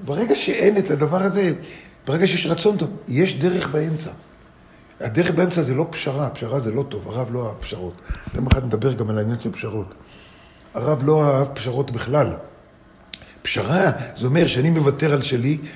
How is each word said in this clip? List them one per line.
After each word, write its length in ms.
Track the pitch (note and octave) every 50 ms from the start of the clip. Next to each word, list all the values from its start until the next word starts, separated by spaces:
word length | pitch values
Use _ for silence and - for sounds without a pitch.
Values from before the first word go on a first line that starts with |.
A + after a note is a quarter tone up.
| -
ברגע 320 | C3+ C#3+ E3+ A#3+ A3+ -
שאין 400 | - - - C#3+ - - G3 G#3
את 140 | G3 F#3+ -
הדבר 320 | D3+ C#3 D3+ C#3+ E3+ F#3 F#3+
הזה, 300 | G3 F3 G3+ G3 F3 C#3+ - - - - - - - - - -
ברגע 200 | - C#3+ E3 F#3+
שיש 200 | F#3+ - F3 -
רצון 300 | D#3 E3 - - G#3 G#3
טוב, 120 | E3 E3 C3+ - - - -
יש 300 | B2 C#3 F#3 F#3+ - C3
דרך 300 | D3 F3+ F3+ F#3 - C3+
באמצע. 420 | C#3 D3+ D#3 E3 D#3 - - - - - - - - - - - - - - - - - - - - -
הדרך 300 | - G#2+ G#2+ D3+ F3 -
באמצע 320 | D#3+ D#3 F3+ F3 E3+ E3+ D3+
זה 120 | B2 B2+
לא 120 | C3+ E3+ E3+
פשרה, 400 | - - - D3 C3 C#3+ D3 A#2+
פשרה 300 | - - B2 A2 B2+ C#3+
זה 120 | A#2 A2 G#2+
לא 120 | B2 - -
טוב, 200 | G2+ G2+ F#2 G2
הרב 200 | G#2+ B2 B2+ A2 A#2+
לא 60 | B2
אוהב 180 | A#2+ G#2+ G#2 -
פשרות. 340 | - - - - F2+ F2 - - - - - - - - -
יום 120 | B2+ B2+
אחד 180 | C3 B2 C3 B2+
נדבר 280 | A#2+ A2 G#2+ A#2 C3+ B2
גם 180 | A2 A2 G#2
על 80 | G#2+ G#2+
העניין 220 | G#2 A2 A#2+ A#2
של 120 | - A3 -
פשרות. 420 | - - A2+ G#2 G#2+ F#2+ - - - - - - - - - - - - - - - - - -
הרב 280 | - A#2+ D3 D3+ B2 C3+
לא 200 | D3 D#3 D3+ A2+
אהב 240 | A#2 C3+ C3+ C#3 C3+
פשרות 420 | - - G#2+ B2+ A#2+ C3+ C#3 B2+
בכלל. 440 | A#2 A#2 - A#2 C#3 D3+ C3 F#2+ E2+ - - - - - - - - - - - - - - - - - - - - - -
פשרה, 480 | - - A2+ F#2+ G#2 D#3 F#3 G3 D#3+ - - B2 - -
זה 120 | - B2
אומר 200 | B2+ C#3 F3 E3+
שאני 240 | C3+ - B2+ C3 E3+
מוותר 420 | E3 D#3+ D3 C#3 C#3 - D#3 D3+ D3
על 100 | C#3 A#2
שלי, 360 | - C3 A#2+ A#2 C#3 D#3 D3+ - - -